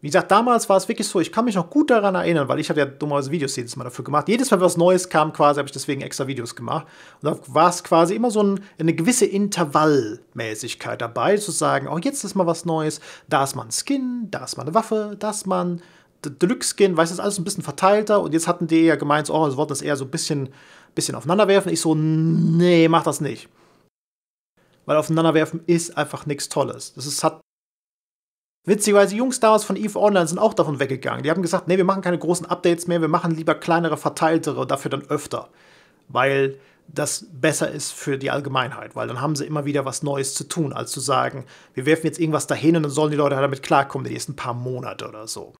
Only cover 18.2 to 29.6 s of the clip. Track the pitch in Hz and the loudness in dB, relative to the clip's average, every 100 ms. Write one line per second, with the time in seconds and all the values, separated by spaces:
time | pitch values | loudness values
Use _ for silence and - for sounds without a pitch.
18.2 | 165 160 165 170 165 165 165 147 147 147 | 2 0 0 -2 2 4 4 4 2 0
19.2 | 151 151 156 127 151 139 147 143 131 160 | 2 0 0 0 -4 -4 -4 -4 -4 -6
20.2 | - 147 135 - - - _ - - - | -4 -4 -4 -10 -20 -20 _ -6 -4 -6
21.2 | 131 190 202 196 190 165 165 156 156 160 | -2 2 6 4 2 -2 0 2 2 2
22.2 | 160 165 165 165 175 170 165 165 160 139 | 2 2 4 4 6 8 6 6 2 -4
23.2 | 147 117 - _ _ _ _ _ _ _ | -6 -8 -14 _ _ _ _ _ _ _
24.2 | _ _ _ _ _ _ - 151 151 160 | _ _ _ _ _ _ 0 0 2 2
25.2 | 165 156 156 165 - 170 165 - 147 135 | 4 4 2 -4 0 0 0 -4 -4 -4
26.2 | - 143 - - 131 117 - - 131 139 | -6 -6 -4 -2 -2 -4 -14 -12 -8 -2
27.2 | 131 - _ _ _ _ _ _ _ _ | -2 -2 _ _ _ _ _ _ _ _
28.2 | _ _ _ _ - 208 208 202 196 202 | _ _ _ _ 0 2 6 6 6 2
29.2 | 262 - 220 220 | -2 2 4 4